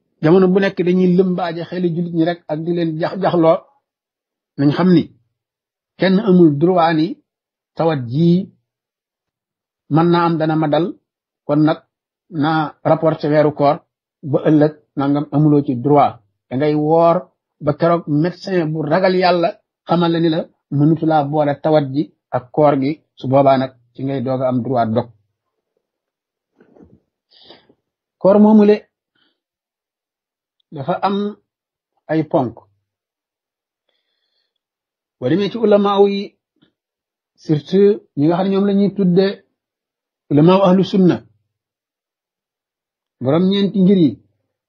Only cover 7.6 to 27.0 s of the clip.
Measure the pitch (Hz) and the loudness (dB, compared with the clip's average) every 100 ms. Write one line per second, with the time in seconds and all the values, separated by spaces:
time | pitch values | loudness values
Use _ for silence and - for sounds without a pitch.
7.6 | _ - 160 151 117 135 170 175 196 _ | _ -6 -4 -4 -4 0 2 2 -2 _
8.6 | _ _ _ _ _ _ _ _ _ _ | _ _ _ _ _ _ _ _ _ _
9.6 | _ _ - 147 170 170 170 165 156 156 | _ _ -4 0 2 2 0 -2 -2 -2
10.6 | 156 147 180 311 _ _ _ _ - 147 | -2 -2 -4 -8 _ _ _ _ -4 0
11.6 | 151 165 _ _ _ _ _ 165 147 156 | 0 -2 _ _ _ _ _ -6 -2 -2
12.6 | 147 - 147 160 160 156 151 151 151 143 | -4 -6 -2 0 0 -2 -2 0 0 0
13.6 | 143 165 - _ _ _ 143 147 170 151 | -2 -2 -8 _ _ _ -6 -2 2 2
14.6 | 151 151 _ - 139 143 143 143 151 147 | 2 -2 _ -6 -2 -4 -4 0 2 2
15.6 | 143 123 135 147 117 - _ _ _ 127 | 0 -4 0 2 2 -2 _ _ _ -4
16.6 | 151 151 151 165 170 170 180 _ _ _ | -2 -2 0 2 2 0 -4 _ _ _
17.6 | 147 147 170 170 - 147 175 185 - 185 | -6 -2 0 0 -2 -2 -2 -6 -6 -4
18.6 | 156 160 151 175 185 180 180 175 165 - | -4 -6 -4 0 0 0 0 0 -2 -6
19.6 | _ _ - 165 170 165 165 160 - _ | _ _ -4 -2 0 0 0 -2 -6 _
20.6 | _ 139 147 156 160 156 143 151 143 139 | _ 0 0 0 0 0 0 -2 -2 -2
21.6 | 156 156 135 135 - _ _ 127 - - | 0 0 0 -4 -8 _ _ -10 -6 0
22.6 | 147 143 135 156 _ - 131 135 135 131 | 0 2 -2 -6 _ -12 -2 2 2 2
23.6 | 131 - _ - 135 139 123 131 131 127 | -2 -10 _ -12 -8 -6 -6 -4 -4 -4
24.6 | 120 127 113 110 113 _ _ _ _ _ | -4 -4 -2 -4 -6 _ _ _ _ _
25.6 | _ _ _ _ _ _ _ _ _ _ | _ _ _ _ _ _ _ _ _ _
26.6 | _ _ - _ | _ _ -20 _